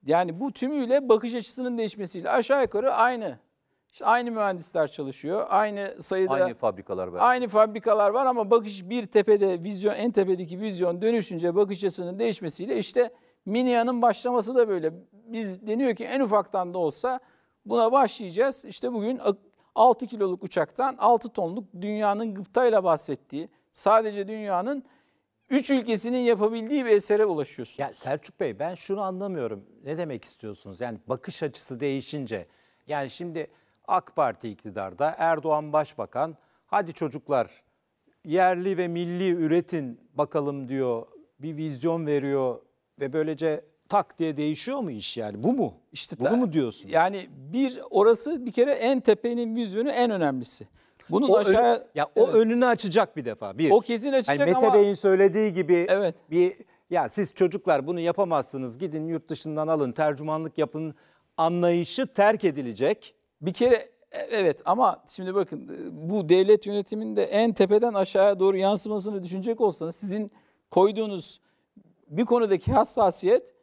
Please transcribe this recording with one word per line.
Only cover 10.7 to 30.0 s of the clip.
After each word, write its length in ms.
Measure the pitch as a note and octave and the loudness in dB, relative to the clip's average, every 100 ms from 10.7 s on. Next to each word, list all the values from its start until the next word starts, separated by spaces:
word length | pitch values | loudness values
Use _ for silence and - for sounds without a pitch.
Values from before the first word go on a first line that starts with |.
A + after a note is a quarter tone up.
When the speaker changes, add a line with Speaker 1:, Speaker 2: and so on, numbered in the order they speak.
| F#3 F3+ F3 | -2 -2 0
Speaker 1:
dönüşünce 540 | G#3+ A#3 F3+ F3 E3+ E3+ | 0 0 -2 -2 0 2
bakış 280 | G3+ F#3+ | 0 0
açısının 360 | G3 E3 F3 F#3+ | -4 -4 -8 -4
değişmesiyle 580 | A3+ G3+ E3+ - G3 B3 | -4 -4 -8 -8 -6 -4
işte 340 | G3 - A#3+ - _ _ - | -2 0 0 -2 _ _ -4
Minia'nın 560 | A3 B3+ A#3+ A#3 B3 | -2 2 2 0 2
başlaması 540 | A#3 G#3 B3 B3 G#3 B3+ | 2 2 -2 -2 0 0
da 120 | A3+ | 2
böyle. 240 | F#3 D#3+ E3+ - | 0 -2 -6 -20
Biz 540 | G3+ A3+ A3+ G#3+ F#3 G#3 | _ -12 -8 -8 -8 -6
deniyor 280 | A3 C4+ G#3+ | -2 0 -2
ki 100 | A3 | -4
en 140 | C4+ | -2
ufaktan 540 | B3 G#3 F#3+ G3 F3+ | 2 0 0 -4 -4
da 40 | F3+ | -2
olsa 420 | E3 - B3 B3+ _ _ _ _ - | -2 -2 -6 -6 _ _ _ _ -4
buna 260 | A#3 A3+ | 2 4
başlayacağız. 720 | C4 B3 - G3+ E3+ C4 - G3+ | 4 2 0 -8 -2 -2 -2 -12
İşte 280 | G3 B3 | -8 -6
bugün 240 | A#3+ G#3 B3+ | -4 -4 -2
ak-, 200 | - G3 _ _ _ - | -2 -2 _ _ _ 4
altı 320 | A#3 A3+ A#3+ | 6 4 -2
kiloluk 360 | A3 G3 F3+ | -4 -2 -2
uçaktan 520 | F#3+ - D3+ - C4 C4 | -4 -2 -2 -2 -4 2
altı 300 | G#3 A#3 A#3 | 4 4 0
tonluk 380 | - E3+ G3 G3 F3 | -6 -4 -6 -12 -10
dünyanın 520 | G3+ G#3 G#3 G#3 A3+ G3 | -6 -2 0 0 -4 -8
gıptayla 480 | F#3 - B3+ G#3+ | -2 2 4 4
bahsettiği, 680 | F#3 D#3 - C#3 _ C#3 E3 _ _ | 4 0 0 -8 _ -12 -12 _ _
sadece 560 | - G#3 A3 A3 G3+ G3 | -2 4 4 4 -6 -8
dünyanın 560 | A3 G#3 F3+ G#3 C#4+ - _ _ _ _ _ _ | -8 -4 -2 -2 -6 -10 _ _ _ _ _ _
üç 200 | C4 B3+ | 0 2
ülkesinin 480 | C4+ A#3 G#3+ A#3 B3+ | 0 0 -2 -2 0
yapabildiği 680 | A#3+ A3 G#3 A3+ A3 D4 B3 | 2 2 2 -2 -2 -2 4
bir 40 | |
esere 340 | G#3 - G#3 G#3+ | 2 4 2 2
ulaşıyorsunuz. 540 | D#3+ C#3 - A#2+ - | 0 -6 -8 -14 -8
Speaker 3:
Ya 120 | C#3 | -8
Selçuk 460 | - C3 C#3+ - _ | -8 -6 -6 -8 _
Bey, 200 | C#3+ G2+ | -6 -4
ben 160 | D#3+ F3+ | -8 -8
şunu 260 | - G3 | -8 -6
anlamıyorum. 640 | G3 F#3 G3 F3+ A#2 G#2 G2+ _ | -4 -6 -8 -6 -6 -8 -14 _
Ne 140 | - | -10
demek 260 | D#3+ | -8